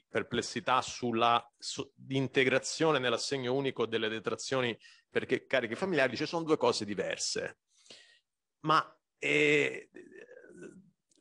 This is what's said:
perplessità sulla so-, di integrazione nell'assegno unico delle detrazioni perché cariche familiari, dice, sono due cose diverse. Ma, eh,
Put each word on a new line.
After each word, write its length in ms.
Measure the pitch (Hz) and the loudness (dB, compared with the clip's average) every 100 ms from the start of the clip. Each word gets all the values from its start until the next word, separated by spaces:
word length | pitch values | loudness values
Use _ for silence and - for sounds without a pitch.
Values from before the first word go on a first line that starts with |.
| _ | _
perplessità 760 | 113 95 117 - 120 104 127 | -4 -2 -4 -4 -4 0 0
sulla 600 | - - 123 113 117 120 - _ | 0 -4 -2 2 4 4 0 _
so-, 360 | - - - | -10 -8 -10
di 220 | - 127 135 | -14 -6 -2
integrazione 800 | 131 139 131 135 - - 160 143 | 0 2 4 2 0 0 2 2
nell'assegno 560 | 123 113 - 139 123 | 2 0 -2 -4 -2
unico 320 | 135 135 117 110 | -2 -2 -2 -2
delle 240 | 110 110 | 0 -2
detrazioni 680 | 110 113 110 - 135 120 107 - - _ | -2 -4 -6 -2 0 0 -2 -10 -20 _
perché 380 | 117 110 127 - | -4 0 -2 0
cariche 280 | 135 117 | 0 0
familiari, 360 | 117 190 156 131 | -2 0 2 2
dice, 160 | 120 151 | 0 -4
sono 180 | 170 | -4
due 140 | 160 151 | 0 2
cose 260 | 120 110 | 4 2
diverse. 760 | 104 92 82 - - 90 90 - _ _ - - - _ _ _ _ _ 156 | -2 -4 -4 -4 -4 -4 -6 -10 _ _ -20 -20 -20 _ _ _ _ _ 2
Ma, 180 | 156 - - _ _ | 2 2 -6 _ _
eh, 720 | 143 147 147 147 135 127 - - - - - - - 180 - 185 - _ _ _ | 0 4 4 4 2 -2 -12 -20 -20 -20 -20 -20 -20 -18 -18 -18 -20 _ _ _